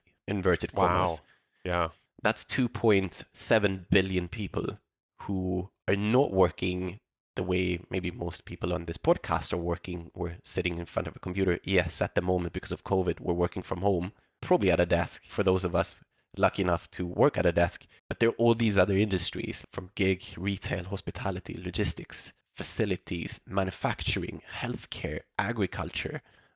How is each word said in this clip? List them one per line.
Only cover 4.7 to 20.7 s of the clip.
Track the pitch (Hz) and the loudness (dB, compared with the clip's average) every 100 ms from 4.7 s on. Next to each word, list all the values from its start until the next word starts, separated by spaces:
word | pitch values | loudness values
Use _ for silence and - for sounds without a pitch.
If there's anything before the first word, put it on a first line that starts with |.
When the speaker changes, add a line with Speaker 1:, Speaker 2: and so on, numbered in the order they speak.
| 98 _ _ _ - | -8 _ _ _ -16
Speaker 1:
who | - 95 92 92 90 _ - | -6 -4 -2 -2 -4 _ -2
are | 101 | 0
not | 104 123 139 | 2 2 2
working | 95 87 - 95 90 90 98 _ _ _ - | 4 2 2 -4 -2 -4 -8 _ _ _ -6
the | |
way | 92 90 90 87 - | -2 0 0 -2 -4
maybe | 95 90 | -4 -4
most | 85 87 - | -4 -8 -8
people | - - - | -12 -6 -4
on | 87 85 | -4 -4
this | 85 | -4
podcast | - 175 - 80 - | 0 0 0 -2 -2
are | 87 85 | -4 -2
working. | 85 - 87 82 | -4 -6 -10 -10
We're | - 87 82 | -6 -6 -6
sitting | - - 90 85 | -6 -2 -2 -2
in | 85 | -4
front | - 85 | -4 -4
of | - | -6
a | 95 | -6
computer. | 92 92 87 | 0 2 2
Yes, | - 95 82 - | 2 2 4 0
at | 90 | 0
the | - | 0
moment, | 90 90 87 | 2 2 0
because | - - | -4 -6
of | 85 | -6
covid, | - 95 90 82 | 0 2 2 0
we're | - | 0
working | 87 87 98 | 0 0 -2
from | - 90 | -6 0
home, | 98 92 90 - _ - | 2 2 0 -8 _ -10
probably | - 127 98 | 2 4 6
at | 85 | 4
a | 87 | 4
desk | 85 87 - - | 2 0 -6 -10
for | - | 0
those | 95 92 | 4 4
of | 90 85 | 2 0
us | 85 - _ _ _ - | 0 -4 _ _ _ 2
lucky | 95 - | 2 2
enough | 90 85 - | 0 0 -2
to | - 90 | -6 -6
work | - 139 - | 2 2 4
at | 90 | 2
a | |
desk. | 85 87 - - - - | 4 2 0 -16 -20 -8
But | - | 0
there | 117 | 2
are | - | 4
all | 117 117 | 4 4
these | 113 98 | 4 4
other | 98 98 | 4 4
industries, | 107 92 - - - - - | 4 2 -2 -6 -4 -4 -6
from | - 92 | -10 -10
gig, | - 95 92 - - | -2 0 0 -4 -6
retail, | 95 98 - | -4 -4 -4